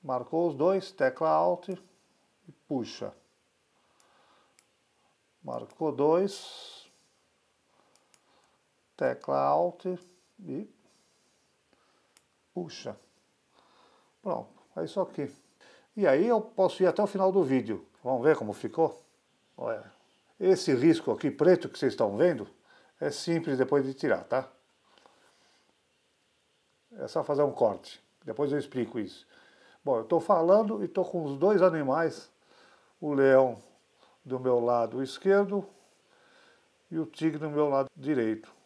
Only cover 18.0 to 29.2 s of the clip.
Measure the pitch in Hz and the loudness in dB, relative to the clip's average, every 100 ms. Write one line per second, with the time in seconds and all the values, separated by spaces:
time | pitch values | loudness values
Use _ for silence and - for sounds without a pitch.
18 | 123 131 135 156 107 101 113 - 156 - | -4 0 2 2 0 -8 -8 0 -2 -2
19 | _ _ _ _ _ - 117 110 107 _ | _ _ _ _ _ -12 -8 -8 -12 _
20 | _ _ _ _ 190 180 175 127 156 160 | _ _ _ _ 2 2 2 4 4 4
21 | - 110 147 - 156 175 - - 135 - | 0 -2 -4 2 4 4 2 -4 -4 0
22 | 110 101 175 135 101 _ _ _ _ _ | -2 2 2 2 -8 _ _ _ _ _
23 | 147 143 - 165 165 131 131 143 135 131 | -6 -6 -4 -4 -2 0 2 2 0 -4
24 | 151 92 - 123 - _ _ _ _ _ | -2 -2 0 -4 -4 _ _ _ _ _
25 | _ _ _ _ _ _ _ _ _ _ | _ _ _ _ _ _ _ _ _ _
26 | _ _ _ _ _ _ _ _ _ 233 | _ _ _ _ _ _ _ _ _ -12
27 | 110 - 143 143 143 - 117 95 - - | -6 -6 -4 0 0 2 0 0 -12 -20
28 | _ _ - 113 147 143 139 127 113 120 | _ _ -14 -6 -4 -4 -4 -6 -6 -6
29 | 98 - | -8 -12